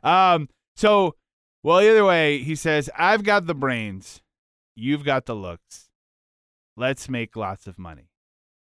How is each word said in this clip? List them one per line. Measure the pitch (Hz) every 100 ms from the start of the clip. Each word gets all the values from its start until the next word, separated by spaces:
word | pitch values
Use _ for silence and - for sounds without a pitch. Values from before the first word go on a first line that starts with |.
Um, | 131 180 185 170 143 _ _ -
so, | 214 208 185 - _ _ _ _
well, | 143 180
either | 214 220
way, | 196 175 151 143
he | 135
says, | 156 160 151 135 -
"I've | 175 214
got | 208 208 170
the |
brains. | 147 135 120 110 95 - - _ _ _ _ _
You've | - 123 147
got | 143 135 -
the |
looks. | 110 92 85 _ - _ _ _ _ _ _ _ _ _ -
Let's | 127 135 -
make | 123 113 113
lots | 98 98 -
of | 92
money. | 87 73 82 _ _ _ _ _ _